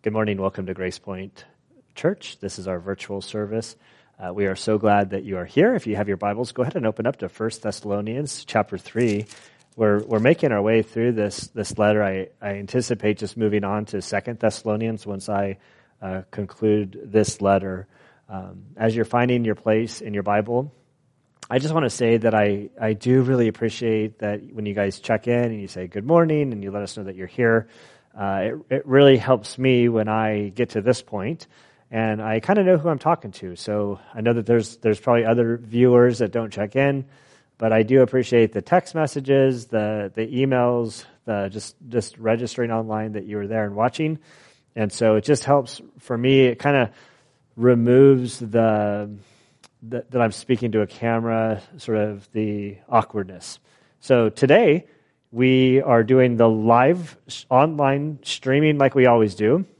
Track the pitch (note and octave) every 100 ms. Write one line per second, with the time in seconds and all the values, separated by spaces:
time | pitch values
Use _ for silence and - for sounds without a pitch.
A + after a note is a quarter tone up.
0 | A2 A2 G#2+ G2 F#2+ - F#2 F2+ F#2 -
1 | - F#2 G2 - - _ _ _ _ -
2 | D#3+ G3+ - - G2+ - F#2+ F2+ F#2 G2
3 | - G2 - G#2+ G#2 A2+ G#2+ - _ _
4 | _ _ F#2 F#2+ G2 F#2 - G#2+ G#2+ G2+
5 | G2 G2 G2+ F#2+ F2 - G#3 A#3+ A3 G3+
6 | G3+ F#3+ G#2 G#2 B2 - B2+ E3+ A2 G#2
7 | A#2 - F#2+ - A2 - A2 - G#2 G2+
8 | G#2+ B2 D3 - - A2+ G#2 F#2+ - A2+
9 | A#2+ G#2 A2 - - _ _ - G#2+ G#2
10 | G#2+ A2 A#2+ D#3+ D3 G#2+ G#2 A2+ G#2+ A#2
11 | A#2+ A2 G#2 - - A2+ G2+ - G#2 G#2+
12 | G2+ F#2+ F#2 _ G#2 G2 G2+ B2+ A#2+ A2
13 | G#2+ G2+ G2+ A#2 G#2+ G#2 G2 G#2 G#2+ G2+
14 | - G2+ B2 A2+ A2 - A2 G#2+ A2+ A2
15 | G#2 G2 G#2 G2+ G2 F#2+ _ _ _ _
16 | F#2+ F#2+ F#2+ - G2 - A2 G#2+ G2 -
17 | C#2+ G#2+ G#2 - G2 G2 F#2+ F#2 G2 _
18 | _ _ _ F#2+ F#2+ F#2 G2+ - A2 A2+
19 | A2 A#2+ B2 B2 A2+ G2+ - A2 A2+ -
20 | A2 G2+ G2+ G#2 G#2+ A#2+ C#3+ _ _ _
21 | _ _ _ _ - B2+ D3+ D3 C3 -
22 | A#2 A2+ A2+ G#2+ G#2 G2+ G#2 - A2+ G#2
23 | B2 C3 B2+ B2+ A#2 F2+ A2+ - A#2 A2
24 | G#2+ - G#2 G#2 - G#2+ G#2 G2+ G2+ -
25 | - A2 A#2+ A#2+ A#2+ G#2+ G2 F#2 F2+ G#2
26 | A#2 E3+ E3 D3+ C#3 G#2+ G2 G2+ G2+ -
27 | G2 F#2 F#2 - A#2 A2+ A2 - - _
28 | _ G#2+ G2 G2 G2+ D3 - C3+ C#3 C3
29 | C#3+ C3 C3 B2+ G#2+ - C3 B2 A#2+ A2+
30 | G#2+ A2 A2 G#2 G#2 G2+ A#2+ A2 G#2 A#2+
31 | - G#2 G2+ E3 - _ _ _ _ A2+
32 | A2+ G#2+ A2 A2 - G#3 F#3 F3 E3 C#3+
33 | D#3 E3 G#2 - F#2+ F2 - G#2 G2+ G2
34 | - A2 A2+ A#2 G#2+ A#2 G#2+ - A2+ G#2
35 | - A#2+ A2+ A#2+ A#2 A#2 A#2 A#2 B2 B2
36 | B2 A2+ G#2+ A#2 A2 G2+ G#2 C3+ C#3 C#3
37 | C3+ _ _ _ _ _ A2+ A2 A2 C3
38 | B2+ C3 A#2 A#2+ A2 G#2 - F3+ - D#3+
39 | D3+ C#3+ C3+ C#3 C3+ B2 A#2 A2+ G#2+ G#2+
40 | G2+ A2 A2+ B2+ C3+ B2+ B2 A#2+ A2+ -
41 | - _ - G#2 G2 G#2 - _ C3+ A#2
42 | G#2 - A2 A2+ A#2+ - A#2 A2+ A2 G#2+
43 | A2 G#2+ F#2+ G#2 G2+ A2+ G#2 G2+ A#2+ -
44 | D#3 D#3 _ - _ _ _ A2+ G#2 -
45 | A2+ G#2+ G2+ D3 - C#3+ A#2+ - - -
46 | - A#2+ B2+ C3+ B2+ A#2 D3 C#3 A2+ -
47 | _ _ _ _ _ - B2 A#2+ A#2 B2+
48 | C#3 C3+ B2 - A#2 A#2 A2+ G#2+ G#2 G#2
49 | G#2 G#2 _ _ _ _ _ _ A2+ A#2+
50 | - B2+ A2+ - - B2 A#2+ G#2+ G2+ -
51 | A#2 A2+ A2+ A2+ A2+ G#2 - D3+ - A2
52 | G#2+ G2+ - A2 G#2+ G#2 G2+ G2 _ A#2+
53 | - A2 F#2 F2+ - - _ _ _ _
54 | - B2 A2+ - C3+ F3+ G#3 D#3+ - _
55 | _ _ _ A#2 B2+ C3 C3 C3 C3+ A#2+
56 | A2 C3 B2+ A#2 A#2 A2 A2 A#2 C3 F3+
57 | D#3+ - - - - B2+ D#3 D3+ C#3 C#3
58 | D3+ C#3+ - - C3 C#3 D#3 D3 C3+ C#3
59 | B2+ A#2 G#2+ F#2 G#2+ D#3+ F#3+